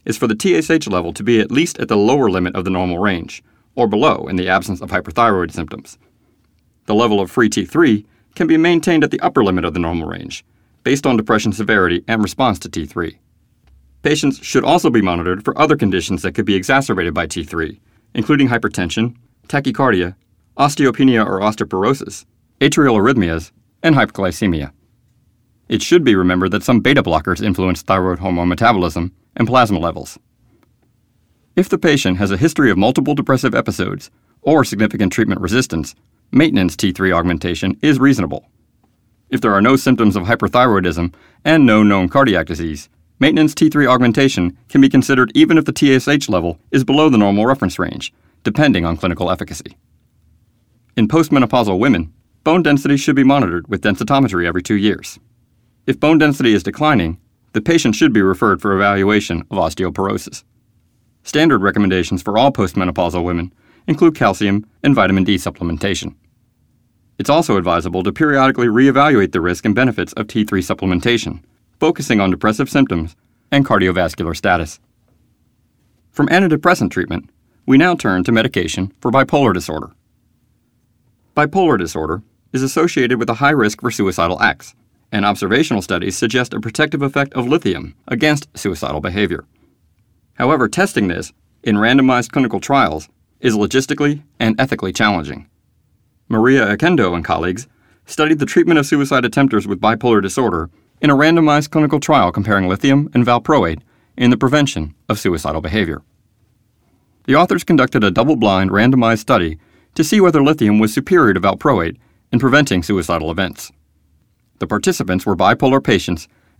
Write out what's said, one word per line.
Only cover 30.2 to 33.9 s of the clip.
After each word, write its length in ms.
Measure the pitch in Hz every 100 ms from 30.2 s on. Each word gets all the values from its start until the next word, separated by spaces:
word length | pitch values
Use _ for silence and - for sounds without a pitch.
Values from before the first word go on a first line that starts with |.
| _ _ _ _ _ _ _ _ _ _ _ _ _ -
If 140 | 190
the 80 | 175
patient 400 | 151 143 98 92
has 140 | 101
a 60 | 95
history 340 | 160 - 131
of 60 | 92
multiple 380 | 107 139 131 143
depressive 400 | - 131 127 117
episodes 560 | 117 101 95